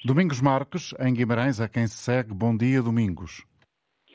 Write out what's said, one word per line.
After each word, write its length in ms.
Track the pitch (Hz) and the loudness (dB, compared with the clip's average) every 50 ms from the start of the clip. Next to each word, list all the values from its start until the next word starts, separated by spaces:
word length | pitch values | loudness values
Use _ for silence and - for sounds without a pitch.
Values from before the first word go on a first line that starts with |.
| - | -2
Domingos 380 | 120 135 151 190 175 143 120 | 0 2 4 2 2 2 2
Marques, 540 | 127 143 131 135 139 - - 180 - - - - | 2 2 2 2 0 -4 -8 -10 -8 -8 -8 -4
em 140 | 131 127 127 | -2 0 2
Guimarães, 480 | 117 123 113 120 117 120 139 131 101 | 2 0 0 2 0 0 0 0 -2
é 60 | 113 107 | -4 -4
quem 180 | - 120 117 | -2 -2 -2
se 100 | 110 - | -2 -4
segue. 380 | - - - 123 127 120 110 107 | -6 -4 0 0 0 0 -2 -4
Bom 240 | 92 113 117 117 107 | -2 0 0 0 2
dia, 240 | 117 127 135 135 | 2 2 2 2
Domingos. 640 | 120 117 117 117 113 98 87 69 95 85 - - - _ _ _ _ _ _ _ _ _ _ _ _ _ - | 2 2 2 2 0 0 -2 -4 -8 -14 -16 -18 -20 _ _ _ _ _ _ _ _ _ _ _ _ _ -18